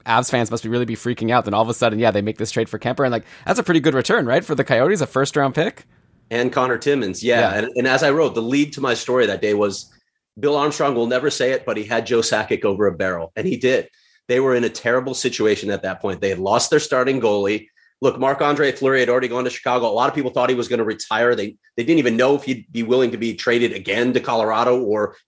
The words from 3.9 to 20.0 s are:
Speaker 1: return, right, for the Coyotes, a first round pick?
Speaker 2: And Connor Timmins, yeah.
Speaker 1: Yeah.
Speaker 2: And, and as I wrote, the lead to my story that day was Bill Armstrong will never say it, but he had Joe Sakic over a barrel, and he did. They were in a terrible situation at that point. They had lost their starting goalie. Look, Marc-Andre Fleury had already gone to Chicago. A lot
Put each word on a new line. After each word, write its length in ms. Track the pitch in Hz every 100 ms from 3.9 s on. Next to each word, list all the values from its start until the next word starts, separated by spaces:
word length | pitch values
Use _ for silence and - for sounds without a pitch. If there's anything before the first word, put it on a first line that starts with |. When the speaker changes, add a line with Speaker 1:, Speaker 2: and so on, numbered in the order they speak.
Speaker 1:
return, 320 | 139 - 208 127
right, 200 | 139 -
for 100 | 139
the 80 |
Coyotes, 380 | 135 117 147 202
a 60 | 135
first 280 | 135 139 151
round 200 | 139 127
pick? 300 | 185 - - _ _ _ -
Speaker 2:
And 220 | 117 123
Connor 240 | 127 127 117
Timmins, 460 | 143 143 104 92
yeah. 160 | 113 120 113
Speaker 1:
Yeah. 60 | 101
Speaker 2:
And, 100 | 117 123
and 120 | 127
as 160 | 135
I 80 | 156
wrote, 240 | 143 143 113
the 60 |
lead 300 | 113 139 147
to 80 | 143
my 120 | 131
story 320 | 117 - 127 110
that 160 | 92
day 120 | 104
was 380 | 104 101 98 - _ _ _ _ -
Bill 160 | 143 147
Armstrong 400 | 147 143 143 120
will 120 | 117
never 220 | 127 143
say 220 | - 127
it, 140 | 131 -
but 100 | 107
he 80 |
had 220 | 104 117 113
Joe 140 | 120
Sakic 440 | 110 107 107 110
over 240 | 107 98 101
a 80 | 85
barrel, 360 | 95 87 82 110
and 100 | 185
he 120 | -
did. 320 | 127 127 - _ _ _ -
They 120 | 123
were 160 | 135 123
in 80 |
a 60 | 117
terrible 440 | 113 120 127 131
situation 560 | 127 127 - 107 101 101
at 140 | 101
that 180 | 95 92
point. 200 | 101 90
They 80 | 98
had 100 | 90
lost 300 | 95 117 -
their 100 | 151
starting 400 | - 131 127 135
goalie. 480 | 113 104 101 107 - _ _ -
Look, 180 | 131 123
Marc-Andre 540 | 135 135 147 147 143
Fleury 300 | 139 135 135
had 80 | 120
already 180 | 123 127
gone 160 | 120
to 60 | 127
Chicago. 380 | - 131 123 117
A 40 |
lot 160 | 107